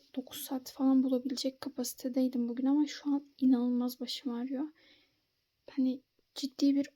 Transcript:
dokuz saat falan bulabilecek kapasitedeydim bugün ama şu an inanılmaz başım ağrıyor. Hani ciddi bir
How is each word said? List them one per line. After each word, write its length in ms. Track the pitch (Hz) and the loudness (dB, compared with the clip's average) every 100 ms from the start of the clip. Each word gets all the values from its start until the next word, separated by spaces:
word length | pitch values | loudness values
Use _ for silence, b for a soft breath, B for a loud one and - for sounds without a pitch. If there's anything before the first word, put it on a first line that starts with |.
| _ 262 | _ -10
dokuz 260 | 254 277 | -10 -12
saat 320 | - 262 - | -8 -8 -8
falan 300 | - 269 262 | 0 4 4
bulabilecek 580 | 262 254 254 277 269 262 | 4 0 -2 -4 -4 -6
kapasitedeydim 880 | 277 - 240 - 262 262 254 254 240 | -10 -6 -8 -6 -4 0 0 0 -4
bugün 160 | 240 262 | 0 2
ama 220 | 294 294 | 2 2
şu 220 | - 285 | -2 -2
an 140 | 285 - - | -2 -2 0
inanılmaz 600 | 254 240 247 247 247 - | 4 4 2 0 -2 -4
başım 340 | 247 - 262 | -10 -8 -6
ağrıyor. 340 | 240 262 269 302 _ b b b b b _ _ _ - | -6 -6 -6 -6 _ b b b b b _ _ _ -10
Hani 300 | - 262 262 _ _ _ - | -2 0 -2 _ _ _ -10
ciddi 400 | 269 - 285 277 | -8 2 2 4
bir 140 | 285 | 0